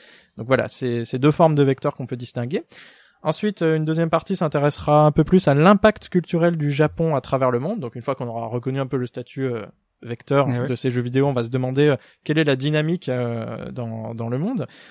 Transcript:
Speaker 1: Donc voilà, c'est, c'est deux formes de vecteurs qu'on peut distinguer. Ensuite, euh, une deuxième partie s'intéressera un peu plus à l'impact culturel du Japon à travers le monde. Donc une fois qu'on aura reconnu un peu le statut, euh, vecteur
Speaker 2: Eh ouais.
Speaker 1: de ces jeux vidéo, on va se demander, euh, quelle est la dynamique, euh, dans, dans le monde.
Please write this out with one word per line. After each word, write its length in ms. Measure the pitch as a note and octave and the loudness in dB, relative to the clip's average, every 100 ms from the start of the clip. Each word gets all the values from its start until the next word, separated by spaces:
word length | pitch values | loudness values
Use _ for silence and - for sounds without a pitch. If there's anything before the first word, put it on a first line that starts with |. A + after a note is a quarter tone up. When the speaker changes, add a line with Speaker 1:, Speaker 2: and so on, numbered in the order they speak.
| - - _ - | -20 -20 _ -14
Speaker 1:
Donc 120 | A#2 | -2
voilà, 180 | B2+ B2 | 0 0
c'est, 360 | - B2+ A#2+ | -4 -4 -4
c'est 140 | A#2 B2 | -4 0
deux 100 | C#3+ | 2
formes 240 | D3+ E3 | 4 4
de 80 | D3 | 4
vecteurs 320 | C3+ C3 D3 | 2 2 -2
qu'on 120 | - B2+ | -6 -10
peut 100 | B2 | -10
distinguer. 480 | B2 B2+ A#2+ G3 E4+ - - _ _ _ D#3 | -8 -8 -6 -6 -8 -18 -20 _ _ _ -6
Ensuite, 360 | D#3+ G#3 G3+ | -2 -4 0
euh, 140 | E3 D#3+ | 0 0
une 100 | D#3 | 0
deuxième 240 | D#3+ E3 | 0 0
partie 260 | E3 - F#3+ | 0 -2 -2
s'intéressera 680 | D#3+ D3 D3 - - D3 D3+ | -2 0 0 0 2 6 6
un 40 | |
peu 140 | D3 | 4
plus 240 | D3+ F#3 D3+ | 4 4 4
à 60 | |
l'impact 560 | C#3 E3+ G3+ A3 - - | 6 6 6 6 2 -2
culturel 480 | F3+ D#3+ E3+ E3+ E3 | -2 -2 0 2 2
du 120 | D3 | -2
Japon 460 | C#3 D3+ - E3 C#3+ | 2 0 2 -2 -2
à 60 | |
travers 280 | - C3+ C3 | -2 0 0
le 80 | A#2+ | 0
monde. 220 | D3 A3+ | -2 -6
Donc 140 | B2 B2 | -8 -8
une 60 | |
fois 120 | A#2 | -6
qu'on 120 | C3+ A#2+ | -6 -6
aura 160 | A2+ A2+ | -6 -6
reconnu 300 | B2 C3 C3+ | -6 -4 -4
un 80 | C3 | -4
peu 120 | C3+ | -4
le 80 | B2 | -6
statut, 380 | - - C#3 | -8 -12 -6
euh, 200 | C3 A#2 F#2 _ _ _ | -4 -4 -8 _ _ _
vecteur 440 | A#2 A#2 - C#3 C#3 | -12 -12 0 2 2
Speaker 2:
Eh 80 | B2 | 0
ouais. 80 | C3 | -4
Speaker 1:
de 60 | |
ces 160 | A#2+ C3 | -4 -2
jeux 100 | B2 | -2
vidéo, 260 | B2 C3 C#3 | -2 0 0
on 60 | |
va 100 | B2+ | 0
se 60 | A#2 | -2
demander, 380 | B2+ B2+ C3 D3 | -4 -2 2 2
euh, 80 | C3 - _ | 2 -4 _
quelle 140 | - D3+ | -2 0
est 80 | |
la 100 | D3 | 2
dynamique, 540 | C3+ C#3+ D3+ D#3 F3+ - | 0 0 0 0 -4 -4
euh, 600 | B2 A#2+ A#2 A2+ A#2 - | -4 -4 -6 -8 -10 -10
dans, 440 | B2+ A#2 A2+ A2+ | -10 -10 -10 -10
dans 140 | A2+ A#2 | -8 -6
le 80 | B2+ | -4
monde. 300 | F#3 C4 B2 - - | -4 -4 -6 -12 -20